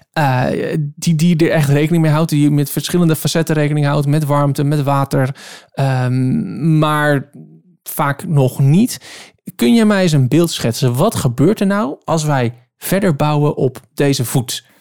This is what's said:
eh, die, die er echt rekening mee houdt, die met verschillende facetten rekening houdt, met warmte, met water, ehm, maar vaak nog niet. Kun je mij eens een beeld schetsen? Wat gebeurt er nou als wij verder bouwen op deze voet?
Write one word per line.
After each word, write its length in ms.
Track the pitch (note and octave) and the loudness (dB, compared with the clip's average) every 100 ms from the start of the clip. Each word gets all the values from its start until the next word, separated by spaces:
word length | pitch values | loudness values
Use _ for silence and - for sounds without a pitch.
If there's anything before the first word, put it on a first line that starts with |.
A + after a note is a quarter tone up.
| _ | _
eh, 320 | D#3+ C3+ B2+ - - - D#3+ | -2 0 0 0 -2 -4 -4
die, 360 | D3 D3+ E3+ D#3 | -6 -4 -2 2
die 220 | F3 E3 | 2 2
er 140 | D#3+ | 2
echt 180 | D#3 C#3 | 2 2
rekening 340 | C#3+ D#3 E3+ | 2 2 2
mee 80 | D#3+ | 2
houdt, 180 | D3+ D#3+ | 0 0
die 220 | D3 D3 | 2 2
met 180 | D3 C#3 | 2 -2
verschillende 460 | - - F3+ E3+ D#3 | -4 -2 0 2 0
facetten 400 | D3+ E3+ D#3+ D#3 | -2 -2 -2 0
rekening 300 | D3 D3+ C#3+ | 0 0 0
houdt, 220 | D3 C#3+ | 0 0
met 180 | D3+ C#3+ | -2 0
warmte, 380 | C#3+ C#3+ C3+ | 0 0 0
met 200 | C#3+ D3+ | -2 0
water, 520 | C#3 C#3 C3+ C#3+ C3 - - - - | 0 0 0 0 -2 -4 -16 -20 -12
ehm, 1080 | - C3+ B2+ B2+ B2+ C3 D#2 F2+ - D#3+ D#3 | -4 -2 0 -2 0 0 -2 -4 -4 0 2
maar 500 | D3+ D3+ D3 C#3 - - D#3 - F3+ _ | 2 2 2 0 -2 -14 -20 -20 _ _
vaak 440 | - - C#3+ C#3 F3+ | -10 -4 -2 -2 -2
nog 320 | C#3+ B2+ - | 0 0 2
niet. 380 | C#3 E3+ B3 - - - - _ - - | 2 4 2 -2 -16 -20 -20 _ -20 -2
Kun 180 | A#3+ | 2
je 120 | A#3 G#3+ | 4 4
mij 160 | G3+ | 2
eens 100 | F3+ | 2
een 160 | D3+ B2 | 2 2
beeld 240 | D#3 E3+ | 2 0
schetsen? 440 | - A#2+ - C3 B2 | 0 -4 -2 -2 0
Wat 200 | G#3 - | 0 0
gebeurt 440 | C3 A#2+ D#3+ A3 | -2 0 0 2
er 80 | G3 | 0
nou 280 | G3+ B3 - | 0 -4 -6
als 200 | - D#3+ | -4 -2
wij 300 | D3+ C#3 A#2+ A#2+ _ _ | 0 0 -2 -4 _ _
verder 380 | - F#3+ G3+ C#3 | -4 0 0 0
bouwen 400 | D3+ D3 D3 - | 0 0 0 0
op 240 | C3 - - | -2 -4 -10
deze 320 | - C#3+ C3+ A#2+ | -2 0 0 -2
voet? 400 | C#3 A#2+ - - _ | -2 -4 -8 -14 _